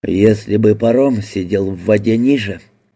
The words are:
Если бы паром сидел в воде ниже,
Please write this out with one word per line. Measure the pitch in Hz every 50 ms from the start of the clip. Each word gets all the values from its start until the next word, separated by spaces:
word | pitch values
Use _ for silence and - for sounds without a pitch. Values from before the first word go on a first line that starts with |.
| -
Если | 95 90 95 101 110 107 104 - - 101 107
бы | 110 107 104
паром | 104 113 113 117 127 139 139 127 107
сидел | 101 - - 101 92 87 101 98 98 95
в | 98 90 87
воде | 98 107 101 101 113 110 113
ниже, | 120 131 143 135 107 98 95 82 - _ _ _ _ _ _